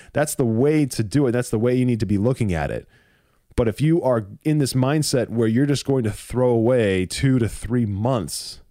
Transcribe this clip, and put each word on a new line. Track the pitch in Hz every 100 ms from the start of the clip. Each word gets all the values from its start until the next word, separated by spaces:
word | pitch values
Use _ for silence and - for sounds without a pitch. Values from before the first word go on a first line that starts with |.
| -
that's | - 151 -
the | 120
way | 113 143 156 139
to | -
do | 107 143 131
it. |
That's | 120 120
the | 110
way | 120 127
you | 127
need | 113
to | 101
be | 101
looking | 110 135 107
at | 82 71
it. | 58 - _ _ _ _ _ _ -
But | 113
if | -
you | 151 170
are | 131 117 101 104
in | 156 151
this | 131
mindset | 131 127 156 143 131 110
where | 113 113
you're | 113 143
just | 135 -
going | 135
to | 110
throw | 101 - 117 127
away | 117 113 127 104 95 92
two | - 135 131
to | 107
three | - 104 123 110
months | 98 120 127 76 - - - -